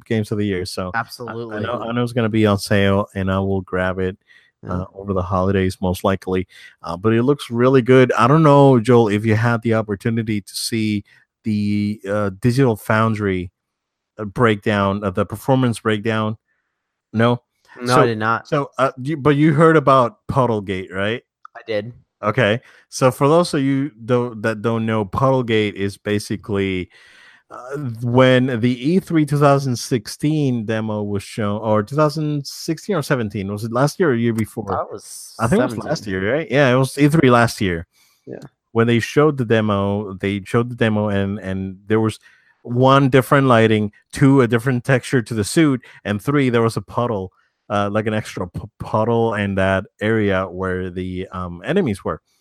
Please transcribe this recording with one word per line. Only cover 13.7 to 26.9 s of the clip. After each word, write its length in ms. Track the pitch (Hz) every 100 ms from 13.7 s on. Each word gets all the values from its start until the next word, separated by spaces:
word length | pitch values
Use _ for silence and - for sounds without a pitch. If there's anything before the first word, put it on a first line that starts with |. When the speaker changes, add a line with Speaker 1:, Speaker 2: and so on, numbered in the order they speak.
| _ _ _ _ -
Speaker 1:
uh, 80 | 107
breakdown, 760 | 107 117 104 113 101 98 101
uh, 60 | 104
the 160 | 95 98
performance 540 | 107 - 131 127 110
breakdown. 580 | 110 107 110 110 107 110 _ _ _ _ _ _ _
No? 280 | 110 117 123 _ _ _ -
Speaker 2:
No, 160 | 120 127
Speaker 1:
So 60 |
Speaker 2:
I 40 | 123
did 120 | 107
not. 280 | 110 110 -
Speaker 1:
so, 220 | 151 135 -
uh, 140 | 131 131
you, 160 | 127 160
but 180 | 135 143
you 180 | 156
heard 240 | 143 165 160
about 420 | 139 135 117 - -
Puddlegate, 640 | 135 123 107 98 95 87
right? 320 | 92 101 123 - _ - 120
Speaker 2:
I 60 | -
did. 280 | 107 113 - _ _
Speaker 1:
Okay. 400 | 104 120 104 117 - _ _
So 200 | - 131
for 180 | - 143
those 260 | 165 175
of 80 | 156
you 280 | 135 135 147 113 113
do-, 300 | 123 123 110
that 200 | 113 107
don't 240 | 117 113 110
know, 200 | 110 101
Puddlegate 680 | - 135 131 117 110 104
is 240 | 92 101 101
basically, 920 | 104 104 - 107 - 98 95 92 90